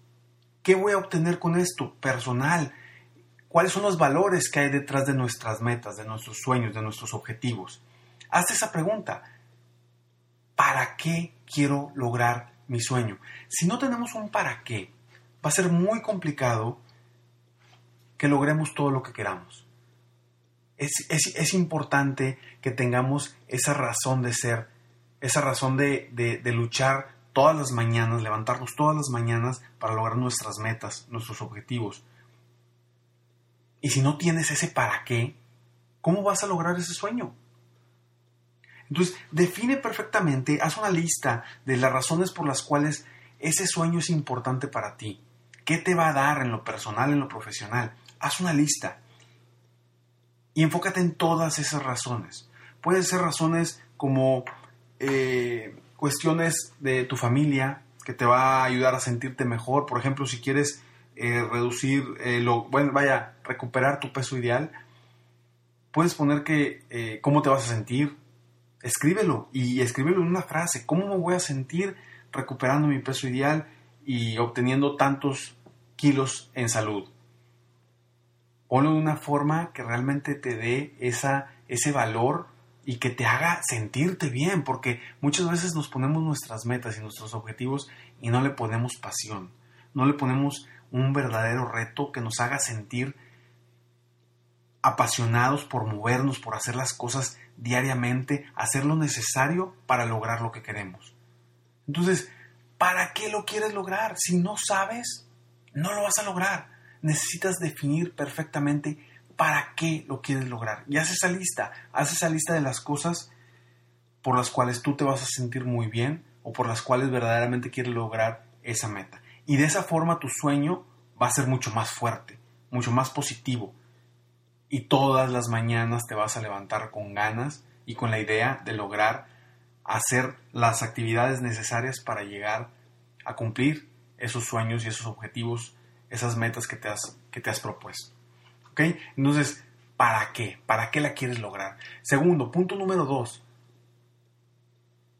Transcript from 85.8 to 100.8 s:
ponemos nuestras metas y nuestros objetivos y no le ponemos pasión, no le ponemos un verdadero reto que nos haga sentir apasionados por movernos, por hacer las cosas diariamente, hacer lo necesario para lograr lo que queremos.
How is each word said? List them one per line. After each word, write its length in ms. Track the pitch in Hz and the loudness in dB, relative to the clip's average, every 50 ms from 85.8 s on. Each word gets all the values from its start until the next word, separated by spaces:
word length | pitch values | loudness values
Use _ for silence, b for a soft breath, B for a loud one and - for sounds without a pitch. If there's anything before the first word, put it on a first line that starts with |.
| 143 - | -4 -4
ponemos 340 | - 127 131 143 156 160 | -2 0 0 2 2 2
nuestras 420 | 160 156 147 - - - 113 110 117 | 2 0 0 -2 -4 -8 -8 -6 -2
metas 320 | 117 123 123 - 113 107 | -2 -2 -2 -4 -6 -8
y 60 | 110 | -8
nuestros 320 | 107 104 - - 110 110 117 | -10 -14 -14 -14 -12 -10 -10
objetivos 560 | 110 - 110 110 - 123 131 135 143 - B B B B B B B | -10 -8 -10 -8 -6 -4 -2 -2 -4 -6 B B B B B B B
y 80 | 117 117 | -2 2
no 100 | 120 127 | 2 2
le 80 | 135 139 | 2 2
ponemos 480 | 139 - 113 107 110 117 120 120 - | 0 -2 -4 -2 -2 -2 -2 -2 -6
pasión, 540 | - - 98 - - - 107 104 98 90 - - _ b b b b b b | -8 -10 -8 -8 -8 -8 -8 -8 -10 -12 -14 -20 _ b b b b b b
no 140 | b 135 131 | b 2 2
le 80 | 143 143 | 2 2
ponemos 520 | - 135 127 131 139 143 143 - - B B B B B B | 2 0 0 2 2 0 0 -2 -6 B B B B B B
un 220 | 127 127 135 135 | 0 0 2 2
verdadero 580 | 139 143 127 120 110 110 113 113 120 131 120 110 | 2 0 0 0 0 0 0 0 0 -2 -4 -4
reto 420 | 113 113 113 - - - 143 143 | -4 -6 -6 -6 -6 -6 -6 -6
que 100 | - 131 | -6 -6
nos 180 | 117 113 - - | -6 -4 -2 -2
haga 180 | 120 123 143 135 | -2 -2 -2 -2
sentir 560 | - 127 113 110 104 - 120 123 127 139 - b b b b b b b b b b b b b _ _ _ _ _ _ _ _ _ _ _ _ _ _ _ _ _ _ _ _ | -2 -4 -6 -8 -8 -6 -4 -4 -4 -4 -8 b b b b b b b b b b b b b _ _ _ _ _ _ _ _ _ _ _ _ _ _ _ _ _ _ _ _
apasionados 840 | - 131 - - 120 117 - 123 117 117 117 120 123 131 143 143 - | 0 2 4 4 2 2 2 0 2 2 4 4 4 4 2 0 -2
por 180 | - 131 123 110 | -4 -6 -4 -4
movernos, 540 | 107 104 104 107 120 123 127 135 139 127 - | -4 -4 -2 0 2 2 2 2 0 -2 -4
por 160 | - - 107 | -6 -8 -8
hacer 220 | 104 - 123 117 | -6 -4 -4 -4
las 180 | 127 127 - - | -4 -4 -4 -4
cosas 440 | - 120 117 123 135 120 - B B B B B - | -6 -4 -4 -2 -2 -4 -4 B B B B B -8
diariamente, 880 | 117 120 123 127 131 135 127 123 120 123 127 131 127 - 143 143 - - - | -2 0 0 2 2 0 0 0 0 0 0 -2 -2 -2 -4 -4 -4 -6 -6
hacer 320 | - - - - 135 139 | -4 -2 0 0 2 2
lo 100 | 151 160 | 2 2
necesario 800 | 156 151 131 - 117 110 - - 131 135 151 175 180 185 - - - _ | 2 2 0 -2 -2 -4 -2 0 2 2 2 2 -2 -2 -4 -8 -6 _
para 220 | - 127 123 117 | 0 0 0 0
lograr 340 | 113 113 110 110 117 117 113 | 0 -2 -2 -2 -2 -4 -4
lo 100 | 117 110 | -4 -6
que 120 | - 117 | -8 -10
queremos. 520 | - 110 104 104 | -12 -10 -10 -10